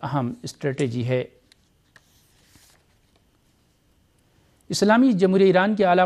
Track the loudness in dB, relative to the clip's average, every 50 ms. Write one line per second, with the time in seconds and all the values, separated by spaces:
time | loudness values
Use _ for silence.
0 | -10 -6 -6 -4 -4 -6 -8 -10 -14 -16 -14 _ -8 -8 -4 -4 -6 -4 -4 -6
1 | -4 -4 -4 -4 -6 -8 _ _ _ _ _ _ _ _ _ _ _ _ _ -20
2 | _ _ _ _ _ _ _ _ _ _ _ -20 _ _ _ _ _ _ _ _
3 | _ _ _ _ _ _ _ _ _ _ _ _ _ _ _ _ _ _ _ _
4 | _ _ _ _ _ _ _ _ _ _ _ _ _ _ -4 -2 2 2 4 4
5 | 4 2 2 2 0 2 2 4 4 4 4 2 2 0 0 0 0 2 2 2
6 | 2